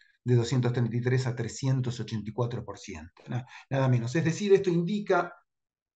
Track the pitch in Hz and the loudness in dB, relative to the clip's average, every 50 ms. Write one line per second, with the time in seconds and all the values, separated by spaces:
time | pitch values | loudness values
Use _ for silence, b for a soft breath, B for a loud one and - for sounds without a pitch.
0 | b b b b - 120 123 120 117 - 139 127 123 120 123 127 120 - 120 120 | b b b b 0 4 4 4 4 4 2 2 2 2 2 0 0 0 0 -2
1 | 120 123 131 127 - 120 113 - 120 107 - - 135 131 135 131 120 123 - - | 0 0 0 0 0 -2 -4 -4 -6 -8 -6 -4 -2 0 0 0 0 -2 -4 -6
2 | 110 - 113 104 101 107 107 120 120 120 123 104 95 98 98 - - 101 90 80 | -6 -6 -6 -6 -6 -6 -4 -2 -2 -2 -4 -6 -8 -10 -12 -14 -14 -14 -14 -14
3 | 80 87 - - - - - 123 127 B B B B - 135 135 131 127 127 117 | -14 -16 -20 -18 -10 -8 -8 -8 -8 B B B B -4 -2 0 2 4 4 2
4 | 113 120 - 165 160 160 160 - 208 196 196 185 - 185 165 170 170 180 214 202 | 2 0 0 0 0 0 0 0 4 4 4 4 4 2 2 2 0 0 -2 -2
5 | - - 185 170 170 - - - _ _ _ _ _ _ _ _ _ _ _ | 0 2 2 2 0 -2 -8 -18 _ _ _ _ _ _ _ _ _ _ _